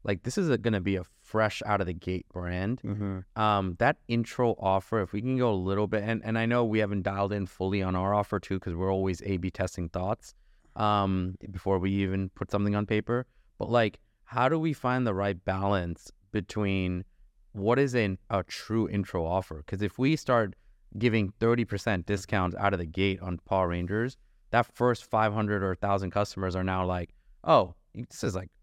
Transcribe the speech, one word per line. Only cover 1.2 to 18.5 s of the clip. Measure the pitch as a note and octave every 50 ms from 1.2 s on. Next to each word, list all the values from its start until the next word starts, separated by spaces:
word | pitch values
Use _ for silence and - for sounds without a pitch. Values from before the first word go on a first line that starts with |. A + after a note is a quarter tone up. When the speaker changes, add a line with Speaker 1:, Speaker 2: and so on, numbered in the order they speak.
| _
Speaker 1:
fresh | - - A2 A2 G#2 - - -
out | G#2+ G#2 G2
of | F#2+
the | F2+ E2+
gate | F2 - F#2 F#2 F2+ - _ -
brand. | F2+ F2 F2 F2+ F2+ F#2+ G#2+ B2+ - -
Speaker 2:
Mm-hmm. | A2 G2+ G#2 G2+ G2 F#2+ F#2 F#2 - - A2+
Speaker 1:
Um, | G#2+ G#2+ G#2 G2+ F#2+ F#2 E2+ -
that | A#2 C#3 D3+ - _
intro | - A#2 A#2 A2 - - - B2 A#2 G#2 -
offer, | - F#2+ F#2+ F#2+ - - A#2 A2
if | F#2+ - -
we | G#2
can | A#2 C3 C3
go | B2+ B2+ A#2
a | G#2
little | F#2 F2+ F#2+ G2 G#2 G#2+
bit, | G2+ A2 G#2 G2+
and, | A2 A2+ G#2+ -
and | A2 A2
I | A2+ A2+
know | A#2 A#2+ B2 A#2+
we | A2 A2
haven't | A2 G#2+ G2 G2+ G2
dialed | F2+ G2 G2 G2+ G2+ F#2+ G#2
in | G2+ F#2+
fully | - - - F#2 F#2+ G2+ G2
on | F#2+ F#2 F#2
our | F2+ F#2+ G2 G#2
offer | G#2 G2+ - A2 F#2
too, | - - F#2+ F#2
'cause | - F#2 E2+
we're | E2+ F#2 F#2+
always | F#2+ F#2+ F#2+ F#2+ F2+ - -
A | G2 G2
B | F2 F2+ F#2
testing | - - F#2 F2+ - - F2 D#2+
thoughts, | - F2+ F2+ G2 A#2+ - - - - _ _ _ - _ _ _ -
um, | - G#2+ G#2 G#2 G2+ G2 F#2+ F#2+ F#2 F2+ F#2 F#2 - - G2+
before | F#2 F2+ - G2 G2
we | F#2 F2+ G2
even | G2 G2 G2 F#2 F#2+ F#2+ F#2+ F#2
put | - - G2 -
something | - G2+ G2+ G2+ G2+
on | G#2 G#2
paper. | - A2 G#2+ G#2 - A#2+ B2 B2 _ _ _ _ _ _ -
But, | - -
like, | A#2+ A#2+ A2+ G#2 - - _ _ _ _ _
how | - A#2+ A#2+ B2 C3+
do | D#3+
we | D#3+ D#3+ E3 C#3+
find | - - B2 B2+ B2+ B2+
the | A2+ F#2+
right | F#2+ G2+ G2+ F#2+ F2 -
balance | F#2+ F#2+ F#2+ G2 G2 G2+ F#2+ F2 E2+ E2 - - - - _ _ _
between | - G#2+ F#2+ - - G#2+ G#2 G2 G2 F#2+ F#2 F#2 F2+ F2+ F#2+ - _ _ - - _ _ - _
what | - G#2+ G2 A2 A#2+
is | C3 C#3+ C3+ B2
an, | B2 G#2+ G2 F#2+ - _ -
a | G2+ F#2+
true | F2+ -